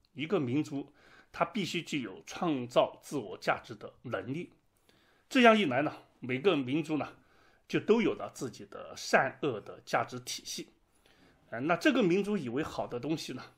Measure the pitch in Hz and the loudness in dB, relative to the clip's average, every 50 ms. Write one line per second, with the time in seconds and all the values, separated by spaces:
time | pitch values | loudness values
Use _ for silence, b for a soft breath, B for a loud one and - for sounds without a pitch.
0 | _ _ - - 147 165 208 175 139 120 123 147 147 - 143 139 - - b b | _ _ -10 -8 -4 -2 0 0 0 2 0 0 0 -2 -4 -8 -10 -10 b b
1 | b b b b b b b - 175 - - 214 175 - - 175 147 - - 143 | b b b b b b b -4 -2 -2 -2 -4 -4 -2 -4 -4 -4 -4 -4 -4
2 | 120 95 92 - - - - - 185 175 147 131 123 117 - 165 139 - - - | -4 -4 -8 -12 -14 -12 -6 -2 -2 0 0 -2 -2 2 4 4 4 4 2 -10
3 | - - 151 139 107 92 - - - 165 135 - - - 107 - - - - _ | -12 -8 -6 -6 -6 -8 -10 -4 -2 -2 -2 -2 -4 -14 -16 -16 -16 -18 -18 _
4 | - 123 110 98 95 117 123 170 180 - - _ _ _ _ _ b b b b | -10 -6 -6 -6 -4 -6 -8 -8 -8 -12 -16 _ _ _ _ _ b b b b
5 | b b b b b b - 262 240 233 220 214 196 143 120 131 151 139 - - | b b b b b b 6 8 10 10 8 8 4 2 2 0 0 -2 -4 -8
6 | - _ _ - - 120 127 131 151 196 170 143 131 123 135 165 156 156 156 139 | -18 _ _ -12 -6 -4 -2 2 2 4 4 2 2 0 -2 -2 -2 -2 -2 -4
7 | 117 - - - b b b b b b b b b b - 151 - - 208 240 | -4 -6 -12 -20 b b b b b b b b b b -4 0 4 4 4 6
8 | 202 139 104 - 95 104 - - 143 117 - - 104 - - 95 87 - - - | 4 2 0 -2 -6 -10 -10 -8 -10 -10 -10 -12 -16 -16 -16 -16 -14 -14 -14 -12
9 | - - - 180 139 131 - - - 147 117 101 - - 87 - - - - 131 | -2 2 4 4 4 2 -2 -4 -4 -4 -4 -4 -8 -12 -16 -16 -6 -2 0 0
10 | 117 - 127 123 123 - - - - - - - 160 - _ _ _ _ _ b | 0 -2 -6 -12 -10 -10 -10 -10 -10 -10 -10 -10 -12 -14 _ _ _ _ _ b
11 | b b b b b b b b b - - 117 131 165 175 170 - 311 240 269 | b b b b b b b b b -10 -6 -2 0 0 2 4 4 4 6 6
12 | 220 170 170 202 196 202 208 190 139 120 113 139 160 - - - 104 - 123 120 | 4 4 4 4 2 0 -2 -2 -2 -2 -2 -2 -2 -4 -4 -6 -6 -4 -6 -6
13 | 123 143 160 147 - - 135 - - - - | -4 -4 -4 -4 -6 -8 -12 -12 -14 -16 -20